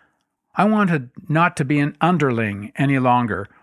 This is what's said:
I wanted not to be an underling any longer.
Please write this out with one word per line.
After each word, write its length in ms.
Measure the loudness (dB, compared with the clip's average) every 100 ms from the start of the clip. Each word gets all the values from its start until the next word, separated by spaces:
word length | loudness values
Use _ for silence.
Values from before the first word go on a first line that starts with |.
| _ _ _ _ _ 0
I 80 |
wanted 460 | 2 2 2 0 -4 -14 -4
not 300 | 0 0 0
to 80 | -2
be 140 | 0
an 180 | -2 -4
underling 720 | -2 0 0 0 -2 -6 -10 -4
any 220 | 0 2
longer. 500 | 2 2 0 -6 -8 _